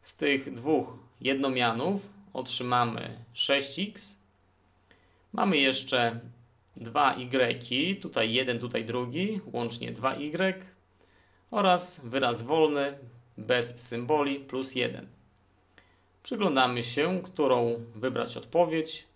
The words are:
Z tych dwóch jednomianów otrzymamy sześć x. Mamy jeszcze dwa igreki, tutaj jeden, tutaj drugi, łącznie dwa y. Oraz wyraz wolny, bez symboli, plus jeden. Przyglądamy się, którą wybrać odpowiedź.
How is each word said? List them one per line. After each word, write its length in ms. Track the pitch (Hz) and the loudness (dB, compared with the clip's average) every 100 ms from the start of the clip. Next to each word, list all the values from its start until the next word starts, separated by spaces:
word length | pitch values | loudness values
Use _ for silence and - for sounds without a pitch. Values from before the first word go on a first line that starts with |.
Z 140 | - - | -14 -2
tych 380 | 147 135 139 | 0 0 -2
dwóch 440 | 120 135 147 - - - _ | -6 0 0 0 -12 -20 _
jednomianów 800 | 127 135 135 127 120 113 156 202 - - - | -2 0 0 2 2 2 0 -2 -6 -20 -12
otrzymamy 840 | - 123 - 123 123 117 110 - - - | -10 -6 -6 0 2 2 -2 -8 -12 -16
sześć 460 | - - 139 139 - | -6 0 0 0 -6
x. 400 | 208 - - - _ _ _ _ _ _ _ _ _ _ _ | -6 -4 -8 -8 _ _ _ _ _ _ _ _ _ _ _
Mamy 240 | - 208 156 | 0 2 6
jeszcze 640 | 135 131 - 127 117 117 - - _ _ _ - | 4 2 0 2 2 0 -12 -20 _ _ _ -14
dwa 360 | 117 143 139 | -4 2 2
igreki, 840 | - 123 131 120 120 - 123 170 196 | 2 -2 2 2 0 -2 -2 0 -2
tutaj 380 | 160 127 113 | -4 0 2
jeden, 260 | 117 131 117 | 2 0 -2
tutaj 260 | 120 120 113 | -2 -4 -4
drugi, 560 | 123 123 143 202 208 135 | -4 -4 -4 -4 -4 -6
łącznie 460 | 120 117 - 120 | -4 -4 -6 -10
dwa 240 | 117 131 139 | -4 -4 -2
y. 500 | 147 165 190 190 - _ _ _ _ _ _ _ _ | -6 0 -2 -2 -12 _ _ _ _ _ _ _ _
Oraz 500 | 214 190 180 - - | 0 4 4 2 -2
wyraz 400 | 120 131 127 117 | -4 0 2 0
wolny, 540 | 117 160 156 143 139 143 120 - _ - | 2 4 4 4 -2 -6 -18 -20 _ -14
bez 500 | 110 123 120 - - | 2 2 2 0 0
symboli, 520 | 120 120 151 143 139 | 0 0 2 2 -2
plus 360 | - 131 131 127 | -6 -4 -2 -2
jeden. 320 | 120 - - - _ _ _ _ _ - _ _ _ _ | -2 -4 -14 -20 _ _ _ _ _ -20 _ _ _ _
Przyglądamy 600 | - 240 196 135 127 123 | -8 0 2 4 4 2
się, 380 | 117 - 160 185 | -2 0 0 0
którą 640 | - - 139 123 117 117 - 107 | -4 0 4 4 2 -2 -8 -6
wybrać 420 | 127 117 120 117 | -4 -2 -4 -8
odpowiedź. 680 | - 170 170 160 156 - - | 0 2 4 2 -2 -8 -14